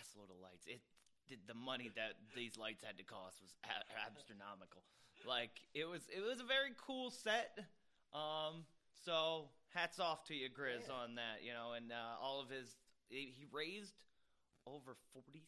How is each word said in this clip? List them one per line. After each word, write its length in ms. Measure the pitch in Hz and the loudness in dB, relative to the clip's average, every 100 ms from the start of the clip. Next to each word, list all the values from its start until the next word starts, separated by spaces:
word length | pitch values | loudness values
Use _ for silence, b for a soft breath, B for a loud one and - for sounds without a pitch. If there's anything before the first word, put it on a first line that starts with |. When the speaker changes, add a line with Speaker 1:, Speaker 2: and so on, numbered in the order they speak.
Speaker 1:
assload 300 | - 104 98 | -12 -14 -14
of 80 | 92 | -12
lights. 240 | 92 90 - | -14 -10 -8
It 160 | 120 - - - _ - | -8 -10 -20 -20 _ -12
did, 160 | 127 98 | -10 -6
the 60 | |
money 380 | 117 127 127 120 104 | -4 0 0 0 0
that 220 | 110 98 107 120 | 0 -2 -8 -4
these 220 | 117 110 | -2 -2
lights 260 | 110 110 | -2 -2
had 140 | 110 95 | -6 -8
to 60 | 95 | -8
cost 340 | 107 92 - | -8 -8 -10
was 140 | 95 - | -16 -8
a-, 460 | 110 104 101 113 110 | -2 0 0 -2 -4
astronomical. 720 | 107 - 101 101 98 92 185 B B B B 120 | -4 -12 -10 -8 -8 -10 -16 B B B B 4
Like, 340 | 123 117 - - 147 | 4 4 -2 -4 0
it 100 | 165 | 0
was, 160 | 170 - | -2 -4
it 120 | 185 | 0
was 180 | 214 247 | 2 2
a 40 | |
very 280 | 247 269 269 240 - | 4 6 6 0 -2
cool 240 | 262 254 | 0 0
set. 480 | 247 220 220 - - 190 b b b _ 147 | 0 6 6 4 -4 -10 b b b _ -2
Um, 500 | 156 156 156 165 156 - - - - | 0 2 2 0 -8 -16 -20 -6 4
so 440 | 165 160 160 143 - - 175 | 8 8 4 0 -12 -2 4
hats 240 | 170 - | 4 6
off 240 | 175 156 - | 4 4 0
to 80 | |
you, 160 | 151 131 | 0 0
Grizz, 380 | 120 139 123 107 | 2 2 2 0
Speaker 2:
Yeah. 60 | 131 120 | -2 0
Speaker 1:
on 100 | 120 | 0
that, 220 | 117 107 | 0 0
you 100 | 110 | -2
know, 200 | 120 117 | -2 -2
and, 180 | 117 117 | -2 -2
uh, 260 | 117 117 113 | -2 -2 0
all 220 | 135 135 | 2 2
of 80 | 127 | 0
his, 260 | 135 120 - - _ - | -4 -6 -12 -20 _ -6
he, 200 | 123 135 127 | -4 -4 -6
he 80 | 147 | -4
raised 420 | 147 160 202 202 - - - - _ _ _ - | 0 0 -2 -6 -12 -20 -20 -20 _ _ _ -10
over 280 | 143 131 120 - | -10 -8 -12 -12
forty 280 | 131 135 151 | -16 -14 -14